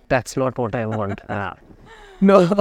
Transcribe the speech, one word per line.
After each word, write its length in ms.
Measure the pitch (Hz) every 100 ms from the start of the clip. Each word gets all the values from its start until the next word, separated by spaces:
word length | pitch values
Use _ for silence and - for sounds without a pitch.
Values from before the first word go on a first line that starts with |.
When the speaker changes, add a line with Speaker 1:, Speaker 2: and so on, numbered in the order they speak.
| -
Speaker 1:
that's 280 | 131 - 139
not 200 | 131 123
what 180 | 113 123
I 100 | 110
want. 360 | 107 101 98 -
Speaker 2:
<laughs> 40 |
Speaker 1:
Ah. 260 | 107 95 - - - - - - -
No. 280 | 196 196 175 202